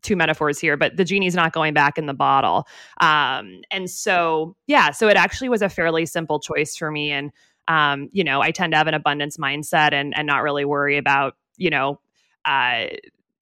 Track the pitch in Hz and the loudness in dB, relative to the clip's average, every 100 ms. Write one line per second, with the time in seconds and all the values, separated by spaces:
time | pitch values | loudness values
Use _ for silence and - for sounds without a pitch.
0 | - 190 160 156 151 143 160 147 151 160 | -2 0 0 0 -2 0 -2 0 0 0
1 | 180 196 185 180 165 165 156 151 143 147 | -2 0 0 0 0 2 0 4 2 2
2 | 151 135 139 139 117 90 - - - - | -6 0 2 4 4 0 -2 -16 -20 0
3 | 165 151 135 131 101 92 - 196 185 - | 2 4 2 -2 -8 -18 -10 -8 -8 -6
4 | - 180 170 160 160 - - 285 160 143 | 0 0 2 0 -4 -10 0 4 4 2
5 | 220 196 175 - 262 233 202 - 165 165 | 4 6 4 0 -2 0 0 0 0 0
6 | 165 175 165 151 - 151 151 - 160 151 | -2 -4 -4 -4 -4 -4 -4 -4 -6 -6
7 | 147 143 143 _ _ _ - 160 147 139 | -4 -6 -8 _ _ _ -2 2 2 0
8 | 143 196 165 139 143 165 175 156 156 156 | -4 -4 0 0 0 0 0 2 2 0
9 | 151 143 147 - 147 143 151 165 151 147 | -2 -2 -6 -4 -6 -4 -2 2 2 2
10 | 143 - 151 143 147 143 143 143 143 143 | -2 -4 -2 0 0 -2 -2 0 0 0
11 | 143 139 139 - _ _ 175 147 135 143 | 2 2 0 -4 _ _ -2 0 -2 -4
12 | _ _ _ _ - 135 123 120 104 - | _ _ _ _ -2 0 0 0 -4 -10
13 | - _ _ _ | -18 _ _ _